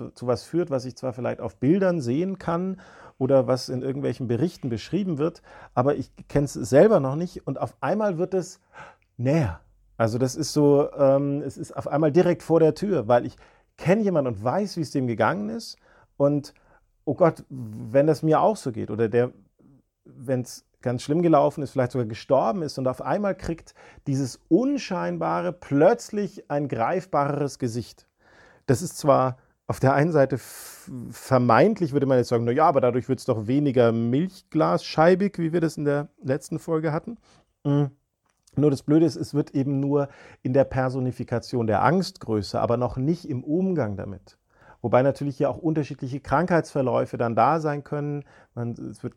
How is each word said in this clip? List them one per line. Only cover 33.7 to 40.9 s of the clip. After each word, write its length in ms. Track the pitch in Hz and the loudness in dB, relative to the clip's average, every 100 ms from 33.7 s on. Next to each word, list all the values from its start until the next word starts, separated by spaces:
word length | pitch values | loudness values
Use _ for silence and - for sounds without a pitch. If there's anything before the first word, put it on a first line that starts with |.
| 127 117 | 4 4
milchglasscheibig“, 1500 | 113 117 131 185 - _ 160 160 175 - - 165 185 202 185 | 4 0 0 -2 -8 _ 0 2 0 -2 2 4 4 2 -2
wie 140 | 165 | -2
wir 80 | 170 | 0
das 180 | 156 - | -2 -2
in 80 | 143 | -2
der 240 | 143 156 _ | -2 -4 _
letzten 380 | 185 147 - 160 | -4 -4 -4 -10
Folge 320 | - 160 156 | -4 -4 -2
hatten. 240 | 151 - 233 _ _ _ _ | -4 -8 -16 _ _ _ _
Mm. 220 | 143 143 143 - _ _ _ _ _ - | 0 2 0 -4 _ _ _ _ _ 0
Nur 140 | 147 | 2
das 120 | 135 | 2
Blöde 240 | - 156 160 | 2 4 4
ist, 100 | - | 0
es 180 | - | -6
wird 200 | 147 147 | -4 -2
eben 240 | 143 135 139 | -2 -2 -2
nur 280 | 143 143 139 - - - | 0 0 -2 -8 -20 -10
in 100 | - | -2
der 120 | 135 | 2
Personifikation 1040 | 131 123 131 | 2 0 -2